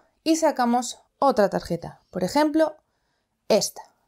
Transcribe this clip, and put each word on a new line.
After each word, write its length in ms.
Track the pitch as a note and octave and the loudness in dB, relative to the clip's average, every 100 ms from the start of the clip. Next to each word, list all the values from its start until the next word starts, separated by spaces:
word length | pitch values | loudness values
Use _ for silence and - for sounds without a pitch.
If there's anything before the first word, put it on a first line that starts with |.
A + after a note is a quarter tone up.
| _ _ | _ _
y 140 | D4+ D#4+ | -2 0
sacamos 640 | D#4+ C4+ A#3+ A#3+ A#3+ - _ - | 0 0 0 0 -2 -12 _ -2
otra 320 | C#4 A#3 G3 | 0 2 2
tarjeta. 480 | F3+ - E3+ D#3+ - _ | 0 -6 -8 -10 -18 _
Por 120 | F#3 | -6
ejemplo, 540 | F#3 C#4+ D#4 D#4 D#4 - _ _ _ _ _ _ - | -2 0 2 2 0 -4 _ _ _ _ _ _ 0
esta. 340 | G3+ - - - _ | 0 0 -10 -20 _